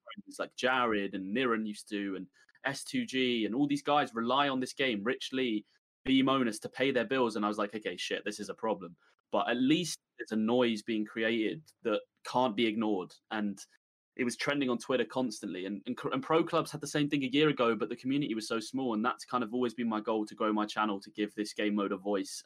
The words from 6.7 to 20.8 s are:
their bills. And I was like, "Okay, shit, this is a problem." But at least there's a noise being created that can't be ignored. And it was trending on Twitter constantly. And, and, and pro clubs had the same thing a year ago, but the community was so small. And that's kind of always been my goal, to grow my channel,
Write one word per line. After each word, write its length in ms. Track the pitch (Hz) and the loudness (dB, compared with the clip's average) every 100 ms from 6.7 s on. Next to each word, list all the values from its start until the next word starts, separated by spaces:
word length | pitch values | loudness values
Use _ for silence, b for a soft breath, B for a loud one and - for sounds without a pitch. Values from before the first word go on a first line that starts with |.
| - 135 | 0 2
their 140 | 127 110 | 2 2
bills. 320 | 131 117 107 | 2 2 2
And 80 | 104 | 0
I 20 | |
was 100 | 107 | 0
like, 160 | 104 | -2
"Okay, 220 | 110 101 90 | -2 -6 -6
shit, 300 | - 95 104 | -4 -4 -4
this 160 | 104 | -6
is 80 | 98 | -8
a 40 | |
problem." 440 | 92 113 95 87 - b b _ | -4 -2 -2 -6 -16 b b _
But 180 | 107 107 | 0 2
at 60 | 123 | 2
least 420 | 131 170 160 - _ - | 4 4 2 -6 _ -14
there's 140 | 117 | -4
a 20 | 110 | 0
noise 460 | 110 123 120 107 | 4 4 4 2
being 240 | - 110 107 | -2 -2 -2
created 560 | 113 110 117 107 160 - _ | 0 0 2 0 -4 -10 _
that 180 | 117 101 - _ - | 0 0 -2 _ -2
can't 240 | 127 127 | 2 2
be 140 | 104 113 | 2 2
ignored. 460 | 107 110 98 85 - - | 2 0 0 -4 -12 -8
And 260 | 110 101 98 - b _ _ _ - | -4 -4 -6 -14 b _ _ _ -4
it 80 | 123 | -4
was 100 | 117 | -2
trending 340 | 147 143 127 | -2 0 0
on 80 | 117 | 0
Twitter 280 | - 127 110 | 0 0 0
constantly. 600 | 131 127 - 101 90 95 | 0 -2 -4 -8 -6 -6
And, 160 | 101 - | -6 -6
and, 120 | 123 143 | -6 -2
and 100 | 131 | -2
pro 220 | 131 160 | 2 2
clubs 260 | 165 165 151 | 2 0 -2
had 120 | 156 | -6
the 40 | 143 | -4
same 240 | 151 143 | 0 0
thing 140 | 147 | 0
a 40 | 131 | 0
year 200 | 135 156 | 4 4
ago, 260 | 135 117 | 4 2
but 140 | 107 110 | 2 -2
the 80 | 120 | -4
community 400 | 131 139 147 110 | -2 -2 0 -4
was 100 | - | -2
so 140 | 113 | -4
small. 340 | 107 131 131 | -4 -4 0
And 120 | 107 120 | 0 0
that's 180 | - | -2
kind 180 | - 123 | -4 -4
of 120 | 110 | -2
always 200 | 123 123 | -2 -2
been 140 | 113 117 | 0 -2
my 140 | 107 | 0
goal, 240 | 107 110 107 | 0 -2 -2
to 100 | 104 | 0
grow 160 | 110 | 0
my 140 | 107 104 | 2 0
channel, 340 | 113 | 0